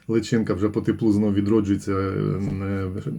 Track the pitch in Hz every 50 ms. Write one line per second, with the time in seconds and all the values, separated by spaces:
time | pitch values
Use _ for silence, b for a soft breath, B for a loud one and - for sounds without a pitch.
0 | B - 113 113 104 - 120 113 107 104 101 90 104 104 - 113 101 - 104 -
1 | 117 110 101 104 107 104 98 101 101 101 113 110 101 98 101 98 - 98 98 95
2 | 98 95 95 101 101 101 98 98 98 98 98 98 98 98 98 98 95 92 95 104
3 | 101 - -